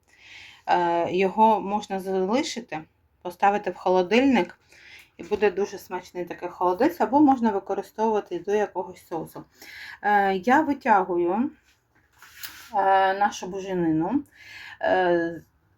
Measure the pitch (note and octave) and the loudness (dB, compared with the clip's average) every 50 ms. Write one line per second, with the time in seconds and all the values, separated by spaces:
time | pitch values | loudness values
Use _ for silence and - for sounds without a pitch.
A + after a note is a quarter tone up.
0 | _ _ _ _ - - - - - - - - _ - E3+ F3 F3 E3+ E3+ E3+ | _ _ _ _ -20 -20 -20 -20 -20 -20 -20 -10 _ 0 0 2 2 2 0 0
1 | E3+ - E3+ F#3 G3 F#3 F#3 G#3 A3 A3+ G#3+ G3 F3+ G3 G3+ G#3+ G#3 - G3 F#3+ | -2 -2 0 0 0 0 2 4 4 4 4 2 0 -2 -4 -6 -6 -6 -8 -8
2 | F3+ F#3+ F#3+ F#3+ F#3 F#3 A3 C4+ E4 D#4 - A#3+ A3+ - - D#3+ D#3+ - _ _ | -6 -4 -2 -2 0 0 0 -2 -2 -4 -6 -12 -12 -10 -12 -12 -12 -14 _ _
3 | _ _ _ _ - F3+ F3+ - - G3 G3+ G#3 G#3 F#3+ F3+ - - F#3 F#3 F#3 | _ _ _ _ -14 -14 -6 0 0 2 2 0 -2 -6 -8 -4 0 2 2 2
4 | F3+ F3 G#3 A#3+ C4+ C#4 B3+ G3+ F3+ - - _ _ _ _ - - - - - | 2 2 2 2 4 4 4 2 0 -2 -6 _ _ _ _ -20 -20 -20 -20 -20
5 | - _ _ - E3+ E3+ G#3 G3 G#3+ G3+ F3+ F#3 G3+ G#3 G3+ F3+ - - F#3+ F3 | -20 _ _ -18 -10 -6 -2 0 0 0 0 0 -4 -6 -6 -10 -14 -12 -12 -12
6 | - - - F3+ F3 F3 E3 - F3+ F3 F3 - F3+ F3+ F3+ F#3 B3 E4 E4+ - | -12 -10 -10 -10 -10 -10 -10 -10 -12 -12 -6 -2 0 0 2 2 2 0 0 0
7 | A#3 G#3 A#3 D4 D#4 C4+ C4+ A#3+ A#3 A3 G3 G3 - - G3 G3 F#3+ - _ - | -2 2 4 4 6 6 4 4 2 0 0 -2 -4 -6 -6 -6 -8 -8 _ -4
8 | A3 A3+ G#3+ G3+ G3 - F3+ E3+ E3 G3+ G3+ G#3+ G#3 F#3+ - F3+ F#3 F#3 F3+ - | -2 0 0 -2 -2 -4 -8 -8 -4 -2 -2 0 -2 -2 -4 -8 -10 -10 -12 -20
9 | - - F3+ D#3+ D#3+ D#3+ - D#3+ D#3+ _ _ _ - - - - - - - - | -14 -10 -10 -10 -10 -10 -14 -18 -20 _ _ _ -20 -20 -20 -18 -18 -18 -14 -6
10 | - G3+ G#3 G3+ G3 G3 F#3+ F#3+ F#3 A#3+ C4 D4+ D4+ C4+ C#4+ C#4 - C4 G#3+ F#3+ | -2 2 2 2 4 2 0 0 2 4 4 4 4 2 -2 -2 2 2 4 4
11 | F#3 F#3 F3 F3 F3 E3+ F#3 A3 B3+ D#4 - _ _ _ _ _ _ _ _ _ | 4 2 0 0 0 0 0 0 -2 -4 -6 _ _ _ _ _ _ _ _ _
12 | _ _ _ _ - - - - - - - - - - A#3 G3+ G3 F#3+ G3 F#3+ | _ _ _ _ -20 -20 -20 -18 -18 -18 -16 -18 -14 -6 -2 0 2 4 4 4
13 | F#3+ F#3+ F#3+ G3 G3+ G#3+ G#3 - G#3 F#3 F#3+ G3 F#3 G3 F#3 F3+ E3+ D#3+ D#3 D#3 | 4 4 2 2 0 -2 -2 -4 -10 -10 -8 -8 -6 -4 -2 0 0 2 2 0
14 | E3 F#3 A#3+ D4+ - - _ - - - - - - - - - - - F#3 F#3 | 0 0 -2 -2 -4 -6 _ -20 -20 -20 -20 -20 -18 -18 -12 -6 -2 0 0 2
15 | F#3 F3 F3 E3+ E3+ E3+ E3+ D#3+ - _ _ _ _ _ _ | 2 2 2 0 0 -2 -6 -10 -14 _ _ _ _ _ _